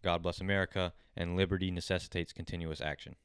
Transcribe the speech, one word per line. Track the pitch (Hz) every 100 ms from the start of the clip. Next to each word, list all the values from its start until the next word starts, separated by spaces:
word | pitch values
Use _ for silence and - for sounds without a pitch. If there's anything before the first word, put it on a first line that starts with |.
God | 90 85
bless | 85 -
America. | 95 98 92 98 90 - _ -
And | 87 90
liberty | 92 92 92
necessitates | 87 - 92 - 90 85
continuous | - 82 87 82 76
action. | 76 69 - -